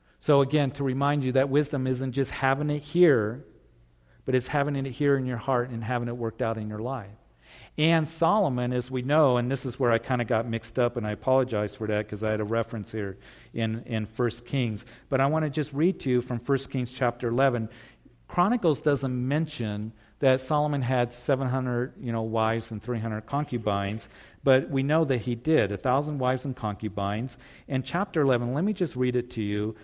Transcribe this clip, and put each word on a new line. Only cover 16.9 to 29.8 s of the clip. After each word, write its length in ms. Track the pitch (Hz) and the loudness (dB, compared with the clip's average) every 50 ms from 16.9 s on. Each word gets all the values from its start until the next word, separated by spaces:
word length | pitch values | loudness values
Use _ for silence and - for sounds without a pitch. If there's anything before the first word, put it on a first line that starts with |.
| - | -4
chapter 360 | - 131 120 120 - - 117 | -2 0 0 0 -2 -2 -2
eleven. 400 | 117 123 135 135 123 120 113 110 - - - - - _ - - - _ _ - | 2 2 2 2 2 0 -2 -6 -8 -14 -20 -20 -20 _ -20 -20 -20 _ _ -6
Chronicles 540 | - - 175 208 233 240 - 170 147 123 | -2 0 2 2 2 2 2 0 0 2
doesn't 460 | - 151 143 131 135 131 127 123 123 131 | 2 0 0 2 0 -2 -2 -2 -2 0
mention 640 | 139 151 165 156 - - 120 107 104 104 107 110 113 - _ _ _ _ | 0 0 -2 -2 -4 -4 -4 -4 -2 -4 -6 -8 -10 -14 _ _ _ _
that 200 | - 131 131 131 | 4 4 4 4
Solomon 440 | 131 - 156 147 151 151 147 143 127 | 2 0 0 2 2 2 0 0 0
had 280 | 120 131 127 123 120 | 0 2 2 0 0
seven 360 | - - - - 143 131 135 127 | -2 -4 -2 0 0 0 0 0
hundred, 460 | 123 131 127 127 123 120 123 131 - - | -2 -2 -2 -2 -2 -2 -2 -4 -6 -8
you 120 | 127 123 | -6 -4
know, 100 | 113 113 | -2 -2
wives 500 | 113 113 110 113 110 110 113 117 110 - | -2 -2 0 2 2 2 2 0 -2 -6
and 120 | 113 104 - | -8 -8 -6
three 160 | - 123 113 | -4 -4 -2
hundred 260 | 107 113 110 107 110 | -2 -4 -4 -6 -6
concubines, 800 | - - 143 147 - 127 117 104 107 101 101 98 98 104 110 - - - - - - - - - | -4 -4 -4 -2 -2 -4 -2 0 0 0 0 0 -2 -4 -6 -8 -12 -18 -20 -20 -20 -20 -2 4
but 260 | 139 131 131 - - | 4 6 6 4 2
we 100 | 143 135 | 0 0
know 240 | 135 139 151 160 165 | 0 2 2 2 2
that 140 | 139 135 123 | 2 0 0
he 160 | 113 - 120 | 0 -2 -4
did, 360 | 117 120 151 160 143 110 95 | -2 0 2 4 4 4 2
a 60 | 101 98 | 0 -2
thousand 400 | - 131 123 139 147 151 151 143 | 0 2 2 2 0 -2 -2 -2
wives 280 | 127 127 127 127 - | 0 0 0 0 -2
and 100 | 143 127 | -6 -6
concubines. 800 | - - 107 101 95 - 107 95 - 98 98 101 107 120 135 - - - - - - - - | -4 -4 -4 -4 -4 -6 -6 -4 -2 -2 -2 -2 -2 -4 -6 -8 -14 -20 -20 -20 -20 -8 -4
In 140 | - 131 | -4 -4
chapter 400 | 127 - - 175 202 - - 165 | -2 -2 -4 -4 -4 -2 0 2
eleven, 320 | 147 135 131 120 120 120 127 | 2 4 4 2 2 0 -2
let 100 | 143 175 | 0 0
me 100 | 208 214 | 0 0
just 220 | - 180 151 - | 0 -2 -2 -2
read 200 | 127 127 127 123 | 0 0 0 0
it 160 | 123 120 123 | 0 -2 -4
to 100 | - 117 | -4 -4
you 340 | 107 101 104 104 104 110 110 - | -2 -2 0 -2 -2 -2 -4 -8